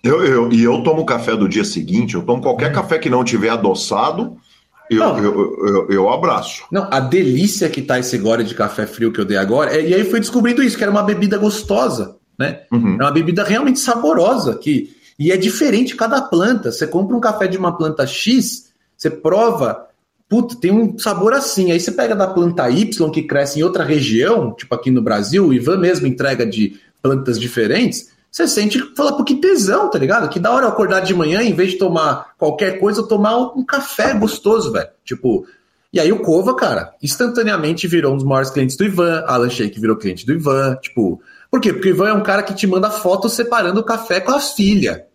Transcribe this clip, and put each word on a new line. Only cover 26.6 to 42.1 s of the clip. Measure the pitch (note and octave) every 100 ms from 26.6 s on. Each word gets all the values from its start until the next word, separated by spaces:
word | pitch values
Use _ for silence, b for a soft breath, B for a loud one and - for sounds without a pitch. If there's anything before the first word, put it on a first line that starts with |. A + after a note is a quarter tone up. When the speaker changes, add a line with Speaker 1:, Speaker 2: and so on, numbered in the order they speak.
| G2+ B B _
Speaker 2:
plantas | C3 C3+ C3+ A2+
diferentes, | A#2+ B2 G#2+ D#3+ B3 - - b b
você | - E4
sente, | - G#3 B3 -
fala, | - C#4+ -
pô, |
que | - D4
tesão, | F4 F4+ F#3+ C#4+ G#4
tá | D#3+
ligado? | C3+ A3 E3+
Que | F#3
da | F#3+
hora | B3+ B3
eu |
acordar | - G#3 F#3+
de | F3+
manhã, | F3+ D#3 F#3
em | A#3
vez | E3+ F#3
de | F#3+
tomar | F#3 E3 D3+ B2 - _
qualquer | D#3 - G3 F#3
coisa, | G3+ A3
eu | G#3
tomar | G#3+ G#3 A#3 B3+
um | C4+
café | B3+ C#4 C#4 - B3+
gostoso, | A3 G#3 - G3 - -
velho. | G#2 - _ -
Tipo, | B2 B2+ G2+ B B B B B
e | -
aí | D#3+
o | G#3
Cova, | - D#3+ F#3+
cara, | B3+ A3 G#2+ E2 _
instantaneamente | C#3+ - B3 A#3+ G#3+ G3 D3+ E3 F3+
virou | E3+ C#3+
um | C#3
dos | C3+
maiores | C3+ C3+
clientes | D3 C3 -
do |
Ivan, | G3+ F3 F3 E3 -
Alan | B2+ A#2+
Sheik | - G#2 G#2+
virou | A2 G#2+
cliente | G2+ F2+ A#2
do |
Ivan, | D#3+ D3 C3+ C3+ C3
tipo, | - - G2+ - B B B
por | C4
quê? | G#3+
Porque | F3+ F#3+
o |
Ivan | E3
é | G3+